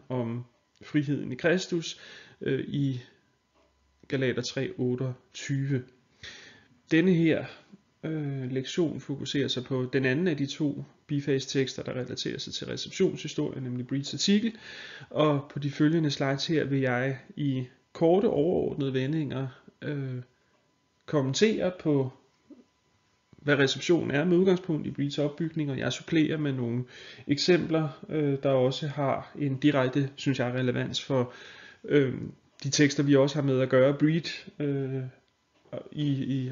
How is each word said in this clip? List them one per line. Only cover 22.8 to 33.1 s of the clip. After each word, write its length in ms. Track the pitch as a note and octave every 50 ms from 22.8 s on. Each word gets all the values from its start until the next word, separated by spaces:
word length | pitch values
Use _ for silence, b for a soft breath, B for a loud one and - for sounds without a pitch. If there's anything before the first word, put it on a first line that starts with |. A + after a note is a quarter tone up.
| _ _ _ _ _ _ _ _ _ _
hvad 280 | - - - C#3+ C#3+ C3
receptionen 520 | C#3 C3 - C3+ - - F3 D#3+ A2+ A#2
er 140 | C3+ C#3+ D#3+
med 120 | F3+ F3
udgangspunkt 500 | F3 F#3+ F#3+ F3+ F3+ - - D#3 D3 -
i 40 | -
Breeds 280 | C3+ - C#3+ C#3+ C#3+ -
opbygning, 520 | C#3+ D3 C#3+ - E3+ D#3+ D#3+ D#3+ D3+ C#3
og 80 | C3+ -
jeg 140 | A#2 -
supplerer 460 | - - - - E3 D#3+ D3+ - D#3 D3+
med 140 | D3+ C#3+
nogle 320 | C3+ B2+ A#2+ A#2 A#2 B2+ B2 B B B B B B B B
eksempler, 800 | - C#3+ C#3 - - F3+ D#3+ D#3 - D#3+ D#3+ D#3 C#3+ C#3 - - -
øh, 300 | D3+ D#3 D3 C#3+ C#3 C3+
der 80 | - C#3
også 360 | C3+ C3 B2+ C3+ C3+ - D#3+
har 460 | D3 C3+ D3 C#3 C3+ A#2 G2 - - - -
en 180 | D3 C#3 C3+
direkte, 540 | B2+ - D3 C#3+ C3+ B2+ B2+ C3 C#3+ C#3 C3+ -
synes 220 | - - C#3+ C3 -
jeg, 140 | A#2+ A#2+
relevans 520 | B2 C3 B2+ B2 B2 B2+ B2+ B2+ C3+ - -
for, 280 | - C#3 B2+ B2 B2 B B B B B B B B B B -
øh, 300 | - C#3+ D3 C3+ B2+ B2 - - - - - _ _ _ -
de 80 | - C#3
tekster, 320 | - - D3+ C#3 C#3+ -
vi 140 | C#3+ C#3+